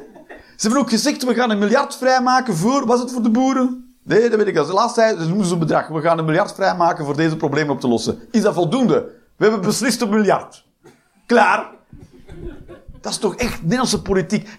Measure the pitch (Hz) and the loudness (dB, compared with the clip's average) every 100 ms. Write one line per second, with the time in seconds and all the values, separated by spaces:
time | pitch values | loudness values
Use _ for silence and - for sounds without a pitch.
0 | - - - - - - 214 269 - 220 | -6 -20 -20 -20 -20 -6 -2 0 0 0
1 | 285 302 254 233 247 202 202 269 269 - | 0 -2 -2 0 0 0 2 2 0 -2
2 | 254 254 254 254 254 165 214 277 226 247 | 0 2 2 2 0 0 0 0 2 0
3 | 254 254 226 226 262 262 247 - - _ | -2 -2 0 2 2 2 0 -4 -14 _
4 | - 196 240 220 208 170 143 190 233 233 | 0 2 4 2 2 0 0 0 0 2
5 | 220 175 160 202 175 175 156 160 156 160 | 2 2 -2 0 0 0 0 0 -2 -2
6 | 160 165 160 165 202 - 190 180 170 170 | 0 0 0 0 0 -2 -2 2 0 0
7 | 143 143 160 156 151 143 147 127 127 117 | -4 0 0 0 -2 0 0 0 0 0
8 | 120 - - 226 202 165 170 247 220 131 | 0 -6 -2 0 2 2 0 2 2 2
9 | - - _ - 202 220 185 - 247 - | 0 -10 _ 0 2 2 0 0 -2 -2
10 | 220 214 196 147 - - _ _ - _ | 0 2 2 0 -2 -18 _ _ -20 _
11 | _ _ - 233 185 214 - - _ - | _ _ 0 4 4 2 -4 -16 _ -20
12 | - - - - - - - - - - | -20 -20 -20 -16 -16 -16 -20 -20 -20 -14
13 | 214 - 202 - 240 - 165 247 247 208 | -10 -4 -4 -2 -4 -4 -2 -2 0 -2
14 | 185 190 - 208 - | -2 -2 0 -2 -4